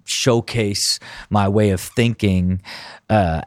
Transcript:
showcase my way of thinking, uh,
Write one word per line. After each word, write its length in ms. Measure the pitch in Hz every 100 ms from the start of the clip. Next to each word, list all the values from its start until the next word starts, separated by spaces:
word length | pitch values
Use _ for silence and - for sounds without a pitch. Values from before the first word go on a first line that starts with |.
| -
showcase 960 | - - 117 - 117 104 101 - - - - -
my 180 | 104 98
way 220 | 104 104
of 100 | 92
thinking, 800 | - - 117 110 104 92 90 92 - - - - -
uh, 300 | 110 87 80